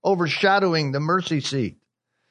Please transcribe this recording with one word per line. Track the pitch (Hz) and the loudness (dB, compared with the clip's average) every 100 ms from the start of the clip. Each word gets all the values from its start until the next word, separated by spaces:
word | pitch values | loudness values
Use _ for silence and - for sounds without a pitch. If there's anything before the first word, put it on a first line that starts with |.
overshadowing | 185 185 165 - 196 202 190 160 143 | -2 0 0 2 2 4 2 0 -2
the | 139 | -2
mercy | 156 185 175 156 | 0 -2 0 -4
seat. | - 139 101 - _ _ _ _ _ | -2 -4 -4 -8 _ _ _ _ _